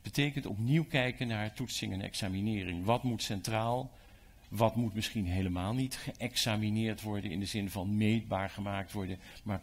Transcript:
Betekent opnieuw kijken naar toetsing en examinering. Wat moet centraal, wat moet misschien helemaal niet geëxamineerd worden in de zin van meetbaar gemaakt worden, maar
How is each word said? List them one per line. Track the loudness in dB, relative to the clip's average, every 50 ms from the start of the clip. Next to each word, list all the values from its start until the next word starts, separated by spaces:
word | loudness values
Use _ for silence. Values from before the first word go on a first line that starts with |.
Betekent | -10 -4 0 2 2 2 0 -2 -4
opnieuw | -4 -4 -2 2 4 4 4 4
kijken | 2 2 2 2 2 0 -2 -2 -2
naar | 0 -2 -2 -4
toetsing | -4 -6 -6 -4 -4 -4 -4 -2
en | -2 -4
examinering. | -4 -4 -4 -4 -2 -2 0 0 0 0 0 0 -2 -2 -2 -2 2
Wat | 2 2 4
moet | 2 0 -2 -2
centraal, | -2 -2 -4 -2 -2 0 0 0 2 2 0 -2 -2 -6 -12 -16 -20 -20 -20 -20 -20 -20 -20 -20 -16 -6
wat | 2 4 4 4 6
moet | 4 0 2 0
misschien | -2 -2 -2 0 0 2
helemaal | 2 2 2 2 2 2 0 0 0 0
niet | 0 0 -2 -2
geëxamineerd | -6 -8 -8 -6 -4 -6 -4 0 0 2 2 2 2 2 2 2 2 2 2 0 -2
worden | -2 -2 -2 -2 -2 -2
in | -2 -2
de | -2
zin | -2 -2 -2 -2 -2
van | -2 -2 -2 0 2
meetbaar | 4 6 6 6 4 2 0 -2 0 -2 -2
gemaakt | -4 -6 -4 -4 -2 -4 -4 -4
worden, | -4 -4 -4 -4 -6 -8 -10 -16 -16 -10
maar | -6 -4 -4 -4